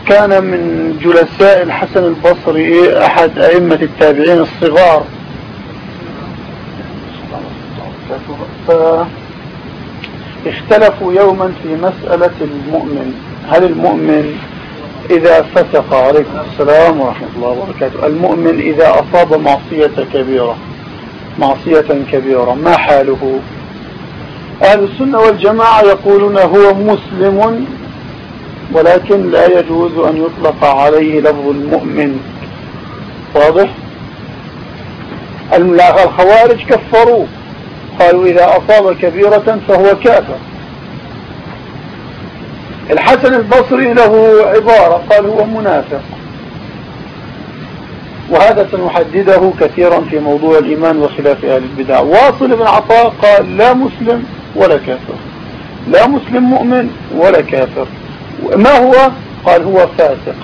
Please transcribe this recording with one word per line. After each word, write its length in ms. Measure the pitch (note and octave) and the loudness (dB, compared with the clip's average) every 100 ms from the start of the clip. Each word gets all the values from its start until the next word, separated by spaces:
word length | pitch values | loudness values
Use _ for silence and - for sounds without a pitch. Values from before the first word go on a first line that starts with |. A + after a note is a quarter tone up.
| - | 2
كان 360 | G3+ G#3 F#3+ | 4 4 2
من 520 | F#3+ F3+ E3+ E3 D#3+ D#3 | 0 -2 -4 -4 -4 -2
جلساء 600 | E3 E3+ D#3+ - G3 F#3+ | 2 4 2 4 4 4
الحسن 420 | E3+ D3 F#3 G3 | 2 -4 -4 0
البصري 920 | F3 D#3+ E3 E3+ F3 D#3+ E3 E3+ F3 - - | 0 0 2 2 0 -2 2 4 4 4 2
أحد 320 | - E3 - | 2 0 2
أئمة 400 | E3 F3 F3 D#3 | 2 4 2 0
التابعين 580 | D#3 - D#3 C#3+ D3+ F3 | -2 2 2 4 2 2
الصغار. 640 | D#3+ - E3+ D3+ F3+ D#3 C#3+ - - - - - - - - - - - - - - - - - - - - - - - - - - - - - - C3 - C#3+ C3+ - - E3 D#3+ E3 F3 - - - - - - - - - - - - - | 0 -2 2 4 6 4 0 -10 -16 -16 -16 -16 -18 -16 -16 -16 -16 -14 -14 -14 -16 -16 -16 -16 -14 -14 -16 -16 -14 -14 -14 -14 -16 -14 -14 -16 -12 -12 -12 -14 -14 -8 0 2 2 0 -2 -10 -16 -18 -18 -16 -16 -16 -16 -16 -16 -16 -16 -12
فاختلفوا 680 | D#3+ - - G#3+ G#3+ G3 F#3+ | -10 -8 0 4 4 2 0
يوما 400 | F#3 G3+ F#3+ F#3 E3+ | 2 2 2 -4 -6
في 60 | D#3+ | -8
مسألة 600 | D#3+ F3+ F#3 - E3+ F3 - | -4 -4 -4 -4 0 0 -2
المؤمن، 720 | D#3 D3 C#3 D#3 D#3 C#3+ C3 A#2+ - - - | -8 -8 -6 -6 -4 -6 -8 -10 -14 -16 -2
هل 160 | D#3+ | 2
المؤمن 720 | F3+ D#3+ E3+ E3 D#3 D3+ D3+ D3 - - - - - - - | 2 2 0 0 0 0 -2 -6 -12 -16 -16 -16 -16 -12 -2
إذا 320 | F3 E3 E3 D3+ | 2 4 4 2
فسق، 400 | F#3 - D3+ - | 0 0 0 0
عليكم 440 | C3+ C3 D3+ C#3+ - - | 2 2 2 0 -4 -10
السلام 480 | - C#3+ D3+ E3 D#3 | -4 2 4 4 2
ورحمة 280 | C3 A2+ B2+ A#2 | -2 -6 -10 -6
الله 120 | A#2+ | -6
وبركاته، 580 | B2 - - C3 - D3+ | -4 -6 -6 -6 -4 -4
المؤمن 540 | D#3 F3+ E3+ E3 D#3+ | 0 -2 0 0 0
إذا 300 | D#3 D3+ D#3+ | 0 2 4
أصاب 500 | D#3+ C#3+ F3 D#3+ D#3 | 4 2 2 2 2
معصية 640 | D3+ C#3 - D#3+ D3 C#3 C3 | 2 0 -2 -2 0 -2 -4
كبيرة، 420 | C#3 C3 C3 A#2+ A2+ - - - - - - - - | -4 -2 -2 -2 -4 -12 -16 -18 -18 -18 -18 -14 -4
معصية 680 | C#3 C3+ F3 D#3+ D3+ C#3+ C3+ | -2 -2 2 2 2 -2 -2
كبيرة، 420 | C#3 C3 B2+ A#2+ | -2 0 0 0
ما 220 | B2+ E3 D#3+ | 0 2 2
حاله؟ 640 | C#3+ C#3+ C3+ C3+ C3+ C3 - - - - - - - - - - - - | 4 2 2 -2 -2 -4 -6 -14 -16 -16 -18 -16 -16 -16 -16 -16 -16 0
أهل 220 | G3 G#3 | 4 4
السنة 340 | G3 - C4+ A3+ | 2 -2 -2 2
والجماعة 640 | A3 G3+ G3 A3 A3+ A3 | 2 4 2 2 4 6
يقولون 560 | G3+ F#3+ G3 G3+ G3+ G3+ | 4 4 2 2 4 2
هو 360 | F3+ G3 G3+ | 4 6 4
مسلم، 920 | G3 G#3 G3+ - F#3+ G3 G3 A3 A#3 C4+ - - - - - - - - - - | 4 0 -2 -4 -2 0 2 0 -2 -6 -10 -14 -16 -16 -16 -16 -16 -16 -14 -2
ولكن 580 | D#3+ D#3+ F3+ F3+ G3+ F3+ | 2 4 4 2 0 2
لا 280 | E3 F3 F3+ | 2 4 4
يجوز 400 | E3 E3 E3+ D#3+ | 2 -2 -2 0
أن 180 | D#3+ D#3+ | -2 0
يطلق 480 | E3 - D#3+ D3 | -4 -2 -2 2
عليه 560 | D3 C#3 D3 D3+ D#3 D#3 | 2 4 4 4 2 2
لفظ 280 | D3 D3 C#3+ | 2 0 -2
المؤمن. 720 | C#3+ C#3+ D3+ C3 C#3+ D3 C3+ - - - - - - - - - - - | -4 -2 -4 -2 -4 -4 -4 -10 -16 -16 -16 -16 -16 -16 -16 -16 -16 -4
واضح؟ 340 | D3+ D3+ E3 G3 - - - - - - - - - - - - - - - - - - | 2 4 4 2 -2 -16 -16 -16 -16 -16 -16 -16 -16 -16 -16 -16 -16 -14 -14 -14 -16 -2
الخوارج 1120 | F3+ F3+ E3+ F3 D#3 F3+ - F#3 A3 A#3+ A3+ | 0 4 4 6 6 2 4 4 6 6 2
كفروه، 640 | - A3+ - A3+ A#3 A#3 D3+ - - - - - - - | 0 -2 2 4 4 4 0 -8 -18 -18 -18 -18 -8 2
قالوا 260 | F3 F3 F#3 | 4 4 4
إذا 200 | F3 F#3 C#4 | 4 4 4
أصاب 400 | - G#3+ G3 E3+ | 4 4 4 0
كبيرة 600 | F3 E3+ G3+ G#3 A3 G#3+ - | -2 2 4 4 2 -2 2
فهو 280 | F#3 G3 F#3+ | 4 4 4
كافر. 320 | A#3 A#3 A#3 C3 - - - - - - - - - - - - - - D3+ - - - - - - - - - - | 4 4 2 -6 -14 -16 -16 -18 -16 -16 -16 -18 -18 -16 -16 -16 -16 -16 -16 -16 -16 -16 -16 -16 -16 -16 -16 -14 -4
الحسن 440 | - - C4 C4 | -2 2 2 2
البصري 580 | B3+ G#3 B3 - B3+ B3 | 0 2 2 2 0 2
له 480 | A#3+ A3+ A3 A3 G#3+ G#3 | 4 4 4 6 6 4
عبارة، 560 | G#3+ G#3+ A3+ F3 F3 - | 2 4 6 6 2 2
قال 160 | G#3 G3+ | 2 2
هو 180 | G#3+ | 0
منافق، 580 | G#3+ A3 G3+ D3+ C#3+ C#3+ - - - - - - - - - - - - - - - - - - - - - - - | -2 -2 -2 -2 -2 -8 -10 -16 -16 -16 -16 -16 -16 -16 -16 -16 -16 -16 -16 -16 -16 -16 -16 -16 -16 -16 -16 -14 -2
وهذا 380 | E3 G3+ A3 G3 | 4 4 4 0
سنحدده 800 | F#3+ F3 F3 D#3+ E3+ F#3+ F#3 F#3 F3 | -2 -2 -2 0 0 2 4 4 2
كثيرا 400 | D3+ F3 F3 E3+ E3 | 0 2 2 2 0
في 80 | D3+ | -4
موضوع 400 | D3 D3 D#3 D#3 | -2 0 2 2
الإيمان 400 | C#3 D3+ E3 D#3+ | 2 0 0 0
وخلاف 460 | D3 - C#3+ C3+ | -2 0 0 0
أهل 180 | C#3 C3 | 0 -2
البدع. 380 | B2+ C3+ C3 C3+ | -2 -6 0 0
واصل 560 | C#3+ F#3+ C#4 - C4 A3+ | 4 4 4 4 0 2
بن 100 | A3 | 2
عطاء 480 | G3+ G#3 A3+ A#3 - | 2 4 4 4 2
قال 340 | G#3 G3+ F#3 F#3 | 4 4 4 2
لا 160 | A3+ | 2
مسلم 520 | B3+ C4+ - A3+ A#3+ A#3+ - - - | 2 0 -2 -2 -2 -4 -14 -10 0
ولا 200 | C#3 C#3+ C3+ | 2 2 -2
كافر، 280 | B2+ - G2+ - - - - - - - | -8 -10 -14 -14 -16 -16 -16 -16 -12 0
لا 180 | F3 A#3+ | 4 4
مسلم 360 | C#4 - B3+ | 0 -2 0
مؤمن 480 | B3 B3+ A#3+ B3+ A#3+ - - C#3+ | 2 2 0 0 -2 -8 -8 0
ولا 240 | F3+ F3 | 4 4
كافر. 460 | - C3+ B2+ C#3 C3 - - - - - - F#3+ | 2 -2 -2 -4 -8 -10 -16 -16 -16 -10 -2 2
ما 220 | A#3 C#4 | 6 6
هو؟ 320 | B3+ B3+ C4+ B3+ - - | 6 6 4 0 -12 -4
قال 180 | F3+ F3 | 2 2
هو 240 | E3 F#3 - - | 2 2 2 2
فاسق. 360 | D#3 C3+ - C#3+ | 0 0 -6 -10